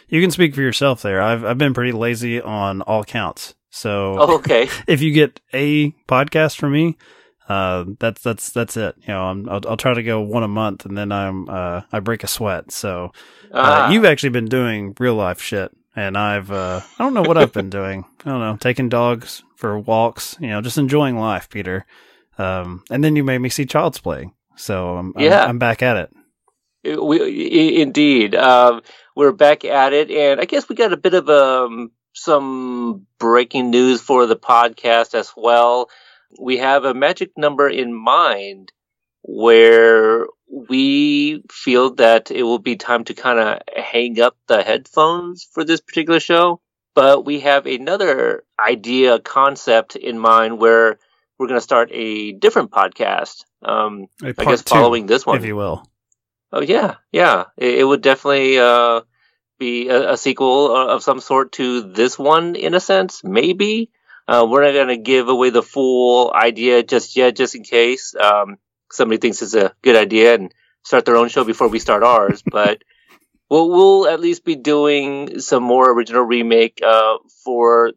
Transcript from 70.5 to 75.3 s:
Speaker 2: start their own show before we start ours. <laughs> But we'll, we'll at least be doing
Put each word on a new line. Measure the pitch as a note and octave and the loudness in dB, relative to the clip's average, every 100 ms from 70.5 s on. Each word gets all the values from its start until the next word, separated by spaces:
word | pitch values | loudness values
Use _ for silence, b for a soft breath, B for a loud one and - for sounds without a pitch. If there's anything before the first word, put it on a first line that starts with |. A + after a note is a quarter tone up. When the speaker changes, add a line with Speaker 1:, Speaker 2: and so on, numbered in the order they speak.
| _ _ _ | _ _ _
Speaker 2:
start | - C3 | 0 0
their | A#2 A#2 | 4 2
own | A#2 | 2
show | C3+ | 0
before | A2+ A2 A#2+ | -2 0 0
we | G#2+ | -2
start | - G#2 | -2 2
ours. | A#2 A#2 G2 G2 - | 4 4 2 -2 -4
<laughs> | |
But | G#2+ G#2 G#2 _ b b b b _ _ | 0 0 -2 _ b b b b _ _
we'll, | D3+ E3+ | 0 2
we'll | F3 F#3+ G3 F3 | 6 6 6 4
at | D#3+ | 0
least | E3+ E3+ | -2 -4
be | - D3+ | -4 -4
doing | B2 D3 D3 C#3+ C#3 C#3 C#3+ | 0 2 2 0 -2 -8 -10